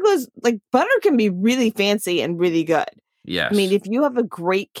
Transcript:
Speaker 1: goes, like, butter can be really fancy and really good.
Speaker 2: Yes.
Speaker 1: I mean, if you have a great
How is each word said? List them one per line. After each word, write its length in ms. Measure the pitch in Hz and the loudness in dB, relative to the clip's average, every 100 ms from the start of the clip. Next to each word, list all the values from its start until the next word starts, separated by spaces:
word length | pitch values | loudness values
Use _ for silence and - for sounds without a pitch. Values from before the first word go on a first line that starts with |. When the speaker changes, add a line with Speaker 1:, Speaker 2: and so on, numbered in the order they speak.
Speaker 1:
goes, 240 | 415 370 - - | 2 2 -2 -4
like, 160 | 240 220 - | -2 -2 0
butter 200 | 254 392 523 | 0 2 2
can 140 | 415 254 | 2 2
be 140 | 208 | 2
really 400 | 180 220 262 226 | 2 0 2 0
fancy 500 | 208 202 202 - 175 | 0 0 0 -2 -2
and 180 | 131 170 | -2 0
really 240 | 180 165 | 0 0
good. 240 | 160 156 - _ _ _ | 0 -2 -2 _ _ _
Speaker 2:
Yes. 260 | - 175 - | -8 -4 0
Speaker 1:
I 40 | 208 | 0
mean, 160 | 190 | 2
if 100 | 196 196 | 0 -2
you 180 | 240 | -2
have 120 | 294 247 | 0 0
a 60 | |
great 480 | 220 - 170 190 - - | -4 -4 -2 -2 -4 -8